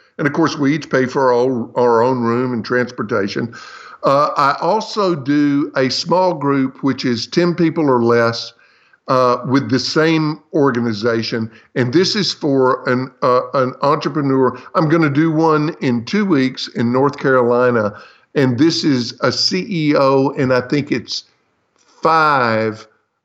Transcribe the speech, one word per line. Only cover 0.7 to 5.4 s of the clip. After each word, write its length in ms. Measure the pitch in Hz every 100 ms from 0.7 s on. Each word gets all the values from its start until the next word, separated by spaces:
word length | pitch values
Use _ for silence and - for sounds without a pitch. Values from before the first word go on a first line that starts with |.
| 156
each 120 | 139
pay 160 | 135 127
for 260 | 147 131
our, 440 | 120 127 123 120 123
our 240 | 123 117
own 180 | 123 131
room 300 | 117 117 127
and 120 | 120
transportation. 880 | - 123 120 - 107 113 101 135 117 - - - - -
Uh, 260 | 143 139 151 -
I 200 | 143 143
also 560 | 165 214 202 220 190 160
do 560 | 127 147